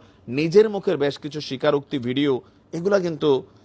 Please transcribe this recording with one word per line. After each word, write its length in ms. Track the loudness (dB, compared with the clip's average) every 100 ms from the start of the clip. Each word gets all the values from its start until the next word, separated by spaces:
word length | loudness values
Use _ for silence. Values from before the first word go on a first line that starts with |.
| -6 _ -8
নিজের 420 | -4 2 4 4
মুখের 280 | 2 -2 0
বেশ 220 | -2 -2
কিছু 220 | -10 -10
স্বীকারোক্তি 580 | -10 -2 0 0 -2 -6
ভিডিও, 420 | -2 0 0 0 -4 _ _
এগুলা 280 | -4 0 2
কিন্তু 440 | 0 -2 2 2 0 -20